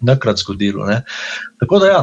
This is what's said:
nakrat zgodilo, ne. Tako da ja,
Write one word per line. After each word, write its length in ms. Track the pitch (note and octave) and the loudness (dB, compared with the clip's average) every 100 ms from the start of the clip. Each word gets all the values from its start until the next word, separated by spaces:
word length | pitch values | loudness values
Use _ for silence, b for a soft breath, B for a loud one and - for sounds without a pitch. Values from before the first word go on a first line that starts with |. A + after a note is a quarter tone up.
nakrat 340 | A#2 C3+ A#2 G2+ | 0 2 0 -2
zgodilo, 480 | - G2 G2+ G2+ | -4 -2 -2 -2
ne. 160 | G2 A2+ - B B B B | -2 -4 -4 B B B B
Tako 240 | - C#3 G3 | -6 2 4
da 80 | G3 | 4
ja, 160 | F#3 | 4